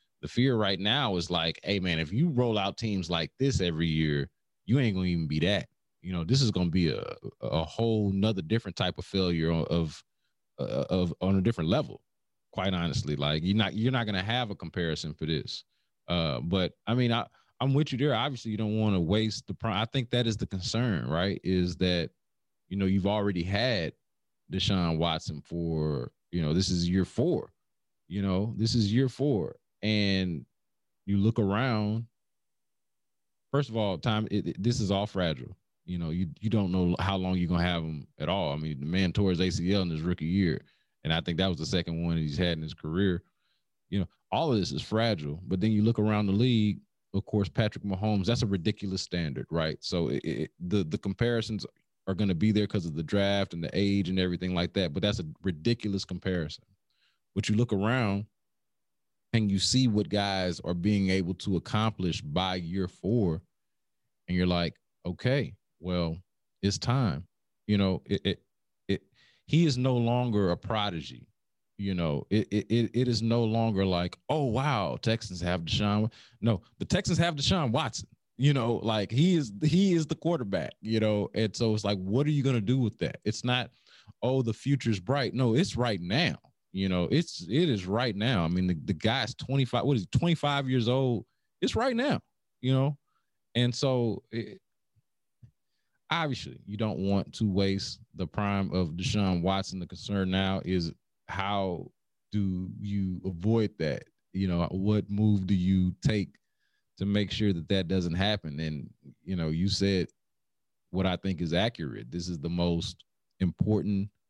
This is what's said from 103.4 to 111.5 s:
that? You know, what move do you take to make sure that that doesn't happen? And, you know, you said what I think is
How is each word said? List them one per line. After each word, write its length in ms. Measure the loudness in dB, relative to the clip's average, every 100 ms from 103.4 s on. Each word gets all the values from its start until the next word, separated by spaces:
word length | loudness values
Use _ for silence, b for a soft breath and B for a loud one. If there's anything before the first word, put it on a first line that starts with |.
| 0 2 0 -2
that? 260 | -4 -4 -8 _ _
You 160 | -4 0
know, 180 | 0 -2
what 400 | -2 0 0 0
move 360 | 2 4 4 2
do 80 |
you 400 | 2 4 4 4 2
take 380 | 0 0 -2 -8 _ _ _ _ _ _
to 80 |
make 260 | 0 2 0
sure 220 | 0 2
that 160 | 2 0
that 200 | -2 0
doesn't 260 | 0 0
happen? 440 | 0 0 0 -4 -6
And, 280 | -6 -6 -10 -16 -20 -20
you 140 | -6 -4
know, 140 | -2
you 180 | 0 0
said 400 | 2 2 2 0 _ _ _ _ _ _ _ _
what 140 | -2
I 120 | 0 0
think 260 | -2 -2
is 100 | 0